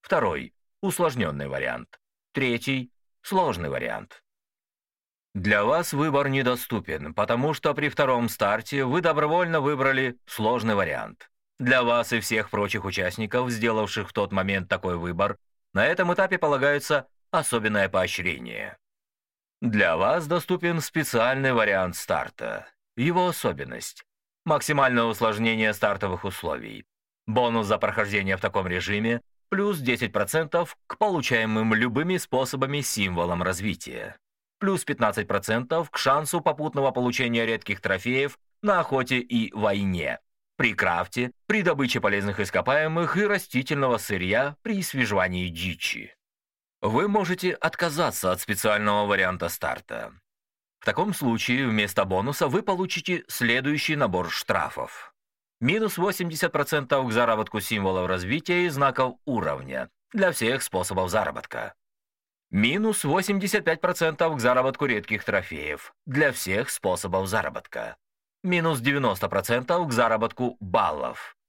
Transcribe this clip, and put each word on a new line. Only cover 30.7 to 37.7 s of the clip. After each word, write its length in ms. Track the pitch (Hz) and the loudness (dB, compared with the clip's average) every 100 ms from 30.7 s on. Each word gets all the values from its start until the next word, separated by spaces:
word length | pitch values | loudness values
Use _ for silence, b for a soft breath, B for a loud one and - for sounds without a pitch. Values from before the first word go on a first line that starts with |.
| - _ | -6 _
к 140 | - | -2
получаемым 760 | 214 175 123 117 110 110 110 | 0 2 2 2 2 2 2
любыми 440 | 107 123 117 170 180 | 4 2 2 0 -2
способами 640 | - 127 131 139 135 147 | 0 0 0 -2 -2 -2
символам 600 | 135 - 95 87 87 87 | -4 -2 0 0 0 0
развития. 760 | 90 90 104 - - 62 50 - _ _ _ _ | 0 -2 -4 -6 -8 -12 -12 -14 _ _ _ _
Плюс 240 | 196 185 | -2 -2
пятнадцать 440 | - 139 110 101 98 | -2 0 0 0 -2
процентов 600 | 101 - 113 123 165 160 | -2 0 -2 0 -2 -2
к 80 | - | -2
шансу 420 | 135 143 156 175 | 2 2 2 0
попутного 520 | 160 147 151 143 135 | 0 0 -2 0 0
получения 560 | 127 123 120 123 117 113 | 2 0 0 0 2 0
редких 340 | 113 - | -2 -4